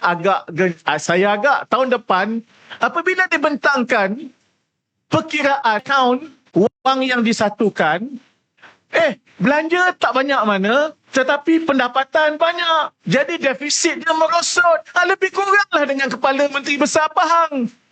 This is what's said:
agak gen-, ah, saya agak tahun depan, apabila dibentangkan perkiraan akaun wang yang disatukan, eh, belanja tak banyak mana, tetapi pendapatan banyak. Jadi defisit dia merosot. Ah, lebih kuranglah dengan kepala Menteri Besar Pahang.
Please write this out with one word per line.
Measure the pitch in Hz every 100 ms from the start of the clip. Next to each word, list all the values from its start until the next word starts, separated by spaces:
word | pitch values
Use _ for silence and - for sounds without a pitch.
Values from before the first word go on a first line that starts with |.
agak | 180 170 190 185 -
gen-, | 165 185 165
ah, | - 151
saya | - 175 202 208
agak | 277 247 -
tahun | 220 262
depan, | 240 - 190 202 226 - _ - -
apabila | 233 339 339 370 370
dibentangkan | 311 302 294 302 277 233 233 190 233 302 - _ _ _ _ _ _ _
perkiraan | 311 320 302 277 269
akaun | 233 214 - 277 247 254 311 - _ - 220 -
wang | 262 269 262
yang | 247
disatukan, | 226 214 208 208 208 - 160 170 254 262 - _ _ _ - _ _
eh, | 302 311 - _ -
belanja | 202 294 320 359 359
tak | - 277
banyak | 254 277 269
mana, | 214 196 202 262 311 - _
tetapi | 262 262 285 330 320 320
pendapatan | 269 240 262 269 320 302
banyak. | 302 330 349 330 320 - - -
Jadi | 247 285 339
defisit | 277 - 285 - 330 285
dia | 320
merosot. | 320 320 339 - - 339 320 -
Ah, | 349 359
lebih | 381 381
kuranglah | 370 392 403 403 330 277
dengan | 277 269
kepala | 247 277 277 285
Menteri | 277 294 285
Besar | 302 311 311
Pahang. | 370 320 339 320 277 226 - _